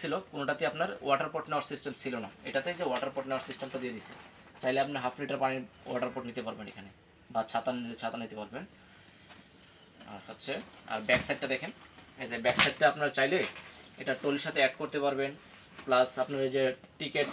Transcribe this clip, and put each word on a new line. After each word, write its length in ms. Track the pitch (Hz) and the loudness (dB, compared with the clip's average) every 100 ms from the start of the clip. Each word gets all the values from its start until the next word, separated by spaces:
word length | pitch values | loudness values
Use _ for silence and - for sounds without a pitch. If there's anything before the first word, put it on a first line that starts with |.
ছিল, 180 | 160 135 - | 0 -2 -2
কোনোটাতে 340 | 147 139 143 156 | -4 -2 0 0
আপনার 320 | 151 180 202 | 0 -2 -2
water 280 | 139 139 156 | 2 4 2
pot 200 | 156 - | -4 -2
নেওয়ার 120 | 151 | -2
system 320 | - 143 143 127 | -2 -6 -6 -6
ছিল 160 | 131 123 | -4 -4
না, 140 | 101 - - | -6 -10 -4
এটাতে 280 | 135 170 | -2 -2
যে 100 | 170 | -2
water 260 | 160 123 135 131 | 0 0 -2 -4
pot 80 | |
নেওয়ার 180 | 131 131 | -2 -2
সিস্টেমটা 360 | 135 131 131 131 | -4 -8 -6 -4
দিয়ে 140 | 123 | -4
দিছে, 200 | 110 - - - - - - | -6 -10 -12 -18 -20 -20 -4
চাইলে 200 | 131 135 | 0 2
আপনি 180 | 139 143 | 2 0
half 220 | 127 135 | -2 -2
liter 180 | 139 139 | -4 0
পানির 240 | 131 131 107 - - | 2 0 -4 -10 -4
water 240 | 127 123 127 | -2 -2 -2
pot 80 | 120 | -6
নিতে 160 | 117 | -6
পারবেন 260 | 113 107 104 | -6 -8 -10
এখানে, 220 | 98 98 - - - - | -14 -16 -20 -20 -20 -6
বা 120 | 113 | -2
ছাতা 280 | 110 117 120 | 0 0 0
নিলে 240 | 123 117 113 | -2 -4 -6
ছাতা 220 | 117 120 | -6 -4
নিতে 180 | 110 107 | -6 -8
পারবেন। 300 | 104 120 190 - - - - - - - - - - - - - - | -8 -10 -12 -16 -20 -20 -20 -20 -20 -20 -20 -20 -20 -20 -20 -20 -16
আর 120 | 101 - | -14 -14
হচ্ছে, 340 | - - 135 - - - | -10 -6 -6 -8 -14 -6
আর 140 | 110 | -2
back 200 | 107 127 | 4 4
সাইডটা 260 | - 143 135 | 4 -2 0
দেখেন, 240 | 131 160 - - - - - | -2 -4 -10 -18 -20 -20 -12
এই 80 | 117 | -6
যে 100 | 117 | 0
back 200 | 120 - | 4 6
সাইডটা 280 | - - 151 | 4 6 4
আপনার 200 | 151 147 | 6 2
চাইলে 360 | - 135 180 107 - - - - - | 4 4 4 0 -6 -14 -18 -18 -8
এটা 160 | 135 | -4
ট্রলির 260 | 131 143 143 | 0 2 0
সাথে 200 | 156 143 | 0 4
অ্যাড 120 | 135 - | 4 2
করতে 220 | 143 147 | -4 0
পারবেন, 320 | 143 135 139 147 - - - - - | 2 2 0 -4 -16 -20 -20 -10 4
Plus 340 | 127 127 - | 6 8 4
আপনার 220 | 131 139 | 0 2
এই 80 | 135 | 2
যে 260 | 135 131 127 - - | 4 4 2 -8 -8
ticket, 280 | 156 156 139 | -2 0 4